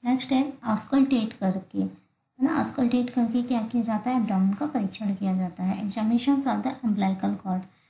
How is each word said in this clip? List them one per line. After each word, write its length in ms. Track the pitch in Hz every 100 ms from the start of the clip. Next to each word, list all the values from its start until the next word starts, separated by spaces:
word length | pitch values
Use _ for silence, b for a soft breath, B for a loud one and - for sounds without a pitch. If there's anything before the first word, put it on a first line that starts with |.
Next 280 | 240 254 -
है 200 | 262 294 -
auscultate 680 | 240 214 - 277 269 247 220
करके, 500 | - 190 190 - -
है 600 | 190 - _ _ _ -
ना, 180 | 294 330
Auscultate 500 | - - 240 247 247
करके 320 | 254 226 247
क्या 200 | 240 240
किया 200 | 214 240
जाता 280 | 226 214 247
है, 60 | 254
एब्डोमेन 360 | 214 190 190
का 140 | 202 302
परीक्षण 480 | 240 190 - 208
किया 200 | 190 190
जाता 300 | 185 180 -
है। 240 | 185 202 208
examinations 560 | 220 220 240 277 277
of 180 | 262 208
the 100 | 262
umbilical 640 | - 226 202 190 190 202 202
cord, 240 | 190 185 - b